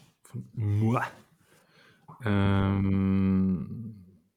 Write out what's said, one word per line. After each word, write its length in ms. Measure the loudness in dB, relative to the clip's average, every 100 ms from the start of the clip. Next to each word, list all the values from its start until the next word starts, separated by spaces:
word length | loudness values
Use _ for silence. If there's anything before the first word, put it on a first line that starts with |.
| -20 _
Von 260 | -16 -16 -12
Mo. 460 | -6 -2 0 0 0 -4 -10 -20 _ _ _ _ _ -20 _ -20 -8
Ähm, 1800 | -2 0 2 2 2 2 0 2 2 2 2 2 2 0 -4 -10 -12 -16 -20 -20 _